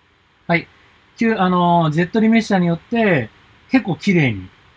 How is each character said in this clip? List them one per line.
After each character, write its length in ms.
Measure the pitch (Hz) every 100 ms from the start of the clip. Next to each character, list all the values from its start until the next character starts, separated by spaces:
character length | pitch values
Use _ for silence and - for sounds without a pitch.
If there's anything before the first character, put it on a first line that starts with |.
| _ _ _ _ -
は 80 | 170
い。 120 | - _ _ _ _ -
救、 180 | 226 220
あ 120 | 185
の、 420 | 180 175 170 160
ジ 120 | 151
ェ 20 | 175
ッ 60 |
ト 80 | 226
リ 100 | 220
メ 100 | 226
ッ 20 |
シ 120 | 214
ャ 40 | 196
ー 20 |
に 80 | 175
よ 80 | 170
っ 40 |
て、 500 | - 233 214 156 110 - _ _ _
結 160 | 254 208
構 100 | 156
綺 180 | -
麗 180 | 175 135
に、 180 | 101 92 - _